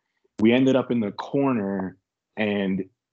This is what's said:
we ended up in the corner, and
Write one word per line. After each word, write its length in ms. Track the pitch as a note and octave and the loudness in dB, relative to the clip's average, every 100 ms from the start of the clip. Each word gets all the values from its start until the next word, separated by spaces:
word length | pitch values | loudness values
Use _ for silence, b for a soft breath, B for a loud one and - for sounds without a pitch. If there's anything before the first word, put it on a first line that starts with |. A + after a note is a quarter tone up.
| _ _ _ - | _ _ _ 2
we 120 | A2 | 4
ended 240 | B2 C3+ C3 | 4 4 2
up 140 | A#2+ | 0
in 100 | A#2+ | -2
the 120 | G2+ | -4
corner, 840 | - - C#3+ C#3 A#2+ G2 G2 F#2 - _ _ _ - | -6 -6 -2 0 0 -2 -4 -6 -12 _ _ _ -6
and 480 | G#2+ G2+ G2 F#2+ F#2+ _ _ | -4 -2 -2 -4 -8 _ _